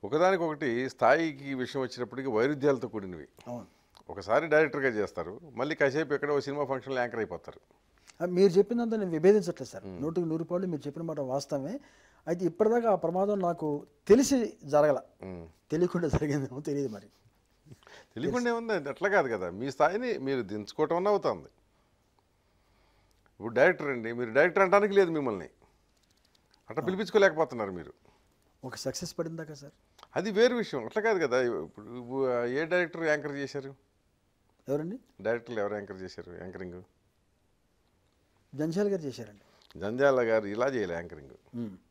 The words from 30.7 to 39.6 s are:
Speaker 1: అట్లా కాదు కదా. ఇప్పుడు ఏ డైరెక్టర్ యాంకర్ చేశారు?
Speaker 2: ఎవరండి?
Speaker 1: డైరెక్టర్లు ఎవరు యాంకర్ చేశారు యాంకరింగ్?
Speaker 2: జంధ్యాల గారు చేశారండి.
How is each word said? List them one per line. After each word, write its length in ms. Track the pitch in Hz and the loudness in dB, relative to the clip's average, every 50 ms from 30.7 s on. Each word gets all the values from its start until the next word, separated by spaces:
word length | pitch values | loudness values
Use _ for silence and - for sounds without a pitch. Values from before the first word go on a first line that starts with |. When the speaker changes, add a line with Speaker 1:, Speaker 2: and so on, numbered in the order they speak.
| - 139 110 | -4 -6 -6
Speaker 1:
అట్లా 180 | 113 - 220 208 | -4 -4 -2 0
కాదు 160 | 226 220 185 160 | 2 2 2 2
కదా. 140 | 135 120 127 | 2 2 2
ఇప్పుడు 1040 | 127 120 113 82 80 82 - - 104 113 117 123 123 120 127 135 135 127 123 120 120 | 2 2 0 -2 -6 -8 -12 -18 -16 -14 -14 -12 -12 -8 -4 -2 0 0 0 0 0
ఏ 180 | 120 127 139 160 | -2 -2 -2 -2
డైరెక్టర్ 380 | 160 175 180 175 160 - 165 165 | 0 0 0 0 0 -4 -4 0
యాంకర్ 300 | 156 151 151 143 151 143 | 0 0 0 -2 -6 -6
చేశారు? 420 | 139 143 131 - 143 135 135 139 _ _ _ _ _ _ _ _ _ _ _ _ _ _ _ _ _ _ - | -6 -8 -6 -8 -10 -10 -10 -16 _ _ _ _ _ _ _ _ _ _ _ _ _ _ _ _ _ _ -4
Speaker 2:
ఎవరండి? 300 | 135 147 156 170 208 262 _ _ _ _ | -2 -2 -2 -4 -8 -12 _ _ _ _
Speaker 1:
డైరెక్టర్లు 400 | 98 107 117 120 117 120 120 110 | -4 -2 -2 -2 -4 -8 -4 -4
ఎవరు 140 | 101 101 104 | -2 -2 -2
యాంకర్ 220 | 104 101 98 101 | -6 -6 -8 -12
చేశారు 360 | 92 92 90 - - 87 87 87 | -12 -12 -12 -12 -14 -16 -14 -14
యాంకరింగ్? 500 | 87 87 92 90 90 92 90 87 90 95 _ _ _ _ _ _ _ _ _ _ _ _ _ _ _ _ _ _ _ _ _ _ _ _ _ _ _ _ _ _ _ _ _ - | -14 -14 -12 -12 -10 -12 -12 -12 -14 -18 _ _ _ _ _ _ _ _ _ _ _ _ _ _ _ _ _ _ _ _ _ _ _ _ _ _ _ _ _ _ _ _ _ -8
Speaker 2:
జంధ్యాల 340 | 135 151 165 160 185 208 208 | -6 -4 -4 0 0 0 0
గారు 140 | 196 185 160 | 0 -2 -4
చేశారండి. 800 | 139 120 - 117 107 107 101 _ _ _ _ | -6 -10 -10 -14 -16 -16 -20 _ _ _ _